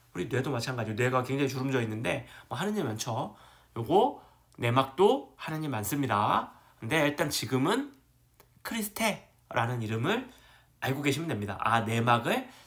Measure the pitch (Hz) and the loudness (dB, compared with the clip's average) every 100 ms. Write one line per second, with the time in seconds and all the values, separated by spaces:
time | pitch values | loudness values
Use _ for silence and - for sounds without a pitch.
0 | _ 175 156 127 135 123 127 123 107 107 | _ -8 -2 -2 0 -2 -4 -4 -4 0
1 | 123 127 123 139 135 127 135 131 110 110 | 2 2 0 0 0 -2 -2 0 -2 -4
2 | 101 - - - - 123 196 208 135 110 | -2 -4 -6 -18 -12 -6 -2 -2 -2 -4
3 | - 113 196 - - - _ 117 117 185 | -4 -4 -6 -10 -20 -20 _ -8 4 6
4 | 269 - - _ _ - 120 120 131 - | 6 0 -16 _ _ -4 2 2 2 4
5 | 208 269 - - - 156 156 113 101 143 | 6 6 0 -12 -8 -6 -4 -4 -2 0
6 | 131 104 113 196 - - - - 113 160 | 2 2 4 2 0 -12 -20 -10 -2 2
7 | 147 147 156 - 113 127 147 240 285 - | 2 2 -2 -2 0 0 2 0 -2 -12
8 | _ _ _ _ - _ - 226 214 - | _ _ _ _ -20 _ -8 -6 -6 -2
9 | 214 175 - _ - 120 120 123 107 110 | -2 -2 -10 _ -6 -2 0 -2 -2 -2
10 | 143 240 - - - - _ - 123 135 | 0 0 -2 -16 -20 -20 _ -6 -4 0
11 | 143 139 165 110 101 95 110 117 107 113 | 0 0 -2 -4 -4 -4 0 2 2 0
12 | 120 120 139 240 - - | 4 2 2 -2 -4 -18